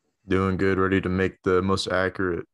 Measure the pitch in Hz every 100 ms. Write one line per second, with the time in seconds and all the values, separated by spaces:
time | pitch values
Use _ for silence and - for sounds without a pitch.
0 | _ _ - 95 95 90 95 92 95 95
1 | 92 92 95 - 95 92 95 95 - 90
2 | 92 - 92 85 -